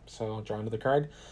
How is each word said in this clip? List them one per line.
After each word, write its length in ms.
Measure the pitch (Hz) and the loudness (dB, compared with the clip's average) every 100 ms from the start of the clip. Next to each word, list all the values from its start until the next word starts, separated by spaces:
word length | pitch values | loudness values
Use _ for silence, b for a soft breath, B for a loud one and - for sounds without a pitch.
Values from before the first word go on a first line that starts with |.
| - | -14
So, 360 | - 110 110 | -6 -4 -4
draw 160 | 101 107 | -4 -4
another 200 | 110 113 | -2 0
card. 320 | 131 143 147 B B | 4 4 2 B B